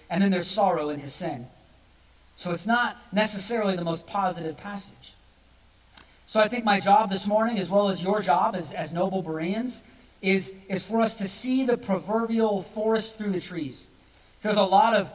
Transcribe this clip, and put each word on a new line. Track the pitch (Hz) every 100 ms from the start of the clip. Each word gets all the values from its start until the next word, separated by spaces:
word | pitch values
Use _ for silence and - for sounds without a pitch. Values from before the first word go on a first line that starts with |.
| -
and | 185
then | 196
there's | 185 170
sorrow | 214 196 165 147
in | 143
his | -
sin. | - 170 120 123 - _ - _ _ _ _ _ -
So | 175
it's | 170 202
not | 240 - - -
necessarily | 196 208 208 - 233 202
the | 180
most | 170 165 -
positive | 202 185 165 160 147
passage. | 202 202 - - - - - _ _ _ _ _ _ - - - -
So | 214
I | 214
think | 233
my | 220 196
job | 190 208 214
this | 190 202
morning, | 214 226 214
as | 175
well | 202 202
as | 180
your | 185 214
job | 185 170 220
as, | 190 156
as | 185 156
noble | 170 190 190
Bereans, | 160 160 170 208 254 - - - - -
is, | 190 190 185 - -
is | 190
for | - 226
us | 226 -
to | 196
see | - 254 262
the | 254 240
proverbial | - 190 175 226 226 226 220 196
forest | 175 220 220 220 214 -
through | 208
the | 180
trees. | - 170 139 120 - - _ - - -
There's | 214 208
a |
lot | 190 190 226
of, | 214 175